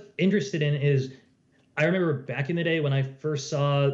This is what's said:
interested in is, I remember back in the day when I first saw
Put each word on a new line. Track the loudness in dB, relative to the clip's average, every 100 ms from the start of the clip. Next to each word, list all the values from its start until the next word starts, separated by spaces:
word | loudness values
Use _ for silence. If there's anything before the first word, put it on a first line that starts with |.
| -8 -2
interested | 2 2 0 -2
in | 0
is, | 2 2 2 0 -10 _ _ _ _ _ -2
I |
remember | 0 2 0
back | -2 -4 -6 -4
in |
the | -2
day | 0 0
when | 0
I | 0
first | -2 -4 -6 -4 -4
saw | -2 2 2 2